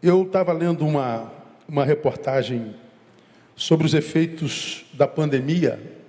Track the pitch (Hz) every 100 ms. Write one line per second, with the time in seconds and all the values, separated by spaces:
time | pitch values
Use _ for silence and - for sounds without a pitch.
0 | 170 180 185 190 175 165 170 170 151 147
1 | 127 117 113 - - - - 143 139 147
2 | 139 - - 135 117 123 113 101 - -
3 | _ _ _ _ _ - - 160 156 160
4 | 147 160 170 165 147 - - - - 131
5 | 139 - 151 135 131 170 143 - - -